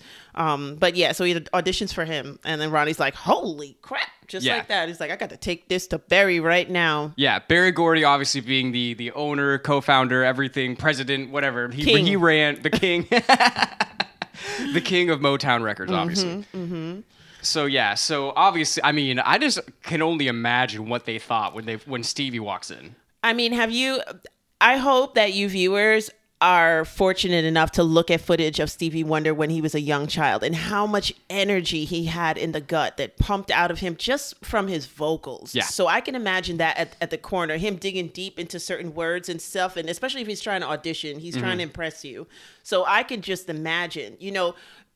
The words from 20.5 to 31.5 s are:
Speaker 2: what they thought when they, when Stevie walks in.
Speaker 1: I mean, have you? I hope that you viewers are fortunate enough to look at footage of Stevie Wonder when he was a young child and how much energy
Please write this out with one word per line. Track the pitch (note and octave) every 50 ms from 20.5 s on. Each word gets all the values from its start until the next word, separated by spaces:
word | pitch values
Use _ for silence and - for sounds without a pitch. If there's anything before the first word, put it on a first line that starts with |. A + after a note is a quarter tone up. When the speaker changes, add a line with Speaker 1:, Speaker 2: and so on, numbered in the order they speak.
| A#2+ B2+ B2+ A2+ G#2 G#2+ G#2+
Speaker 2:
what | A2+ A#2+ A#2+ -
they | A#2 A2 A2
thought | - - A#2+ A2 G2+ F2+ F2+
when | A2+ A2
they, | A2+ A2
when | G#2+ - C#3+ C3 A#2+ A2+
Stevie | - - - C#3 C3 A#2+ A2+
walks | G#2+ G2+ F#2 F2+ - -
in. | C#2+ A#1+ C#2 - - _ _ _ _ _ -
Speaker 1:
I | A3+ A3+
mean, | A#3+ A#3+ A#3
have | A#3+ A#3+ A3+ A3
you? | A#3 B3 C4 C4 C4+ - - - F#3 - - - _ _ _ _ _ _
I | G#3 A#3 C4
hope | C4+ B3+ C#4 C4 B3+ C4+ C4+ -
that | A#3 G#3 G3+ F#3+
you | G3 G3+ G3
viewers | F#3+ F#3+ F3+ F#3 G3 G3+ G#3 A3 A3 A3 G#3 - - _ _ _ _ _
are | E3+ F3+ F3+ E3+ E3 E3 E3 D#3+ D#3+
fortunate | - - - G3 F#3 F#3 - - F3+ F3 E3+ D#3+
enough | D#3+ E3 D#3+ D#3+ D#3+ -
to | - E3+
look | D#3+ D#3+ E3 E3+ -
at | E3+ D#3+
footage | - - F3 E3 D#3+ D#3 D3+ -
of | D3+ D3
Stevie | - - E3+ D#3+ D3+ D#3+ D#3+
Wonder | D3+ D#3 D3+ D3+ D#3
when | D#3 D3+ D#3 D3+
he | E3 D#3+
was | D#3 D3+ -
a | D3+
young | D3 D3 D3 C#3 D3+
child | D3 - D#3+ D3+ C3 G2+ G#2+ -
and | D3 E3
how | D#3+ E3 F3+ G3+ G3+ G#3
much | G#3+ G#3 G3+ - - - - _ -
energy | F3+ G3+ F#3+ G3+